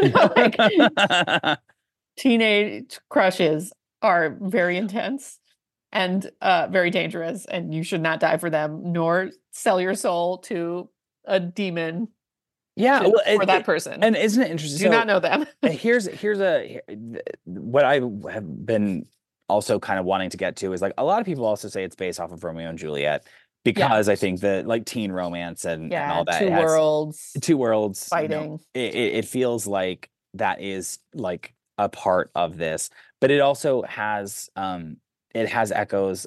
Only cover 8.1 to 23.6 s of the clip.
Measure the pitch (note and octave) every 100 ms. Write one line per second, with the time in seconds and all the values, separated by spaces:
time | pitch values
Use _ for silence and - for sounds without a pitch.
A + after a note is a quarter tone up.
8.1 | D#3+ D#3+ D#3 E3+ D#3 D3+ D#3 F3 E3+ E3
9.1 | F3 F#3+ - _ - - F#3+ F#3 G3+ A3+
10.1 | F3 F3 F3+ - F3+ E3+ F3 - _ _
11.1 | _ - F#3+ F3 F3 G3 E3+ E3 E3+ A3
12.1 | _ _ _ _ _ _ - A#3+ C4+ G3+
13.1 | G#3 - G#3 F#3+ F#3 F#3 E3 - - A3
14.1 | F#3+ A3 A3+ G#3 E3 D3+ C#3+ G#3+ A3+ A3
15.1 | F#3+ E3+ G3+ D4+ - B3+ - A3+ A#3+ F#3
16.1 | - G#3 G#3 F#3+ D3+ - - - - A#2
17.1 | A#2 - - - F2+ A2+ C3 C3 C#3+ B2
18.1 | G#2 - G#2+ F#2 - G#2 A2 G#2 F2+ -
19.1 | _ _ _ - G#2 - G#2 - F#2+ F2+
20.1 | F#2+ F#2 F#2 F#2 - F#2+ F#2 F#2+ - C#3+
21.1 | G#3 G3 C#3+ A2+ G#2 G#2+ G2 F#2+ - F#2
22.1 | E2+ E2+ E2+ E2+ E2 E2 E2 D#2 C#2+ C#2+
23.1 | D2 - - _ _